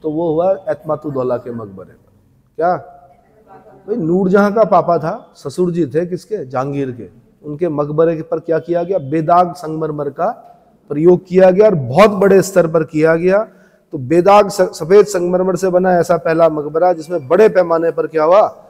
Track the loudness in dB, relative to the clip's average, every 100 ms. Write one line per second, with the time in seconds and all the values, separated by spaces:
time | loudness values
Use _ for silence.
0 | -6 -4 -2 -2 -2 -2 -4 -8 -6 -8
1 | -6 -6 -4 -4 -6 -14 -14 -18 -20 _
2 | _ _ _ _ _ -4 -2 -2 -8 -20
3 | _ _ _ _ _ -20 -20 -20 -10 -6
4 | -2 0 2 2 2 2 2 2 2 -2
5 | -2 -10 -14 _ -12 -4 -4 -2 -2 -4
6 | -4 -8 -8 -10 -8 -6 -4 -4 -6 -8
7 | -16 -20 _ _ -14 -6 -4 -4 -4 0
8 | 0 0 -6 -8 -4 -4 -2 -4 -2 -6
9 | -4 -4 0 2 2 -4 -10 -8 -8 -6
10 | -8 -6 -6 -6 -16 _ _ _ _ 0
11 | 4 4 2 4 4 6 4 2 -2 4
12 | 4 4 2 2 2 0 0 0 -4 0
13 | 0 2 2 0 -2 _ _ _ _ -12
14 | 0 2 6 4 4 0 -2 -2 2 4
15 | 4 0 -2 -2 -2 -2 0 0 2 0
16 | 2 0 0 2 2 2 -6 0 0 0
17 | -6 -8 -2 4 4 4 0 0 0 -2
18 | -4 0 2 4 2 -2 -20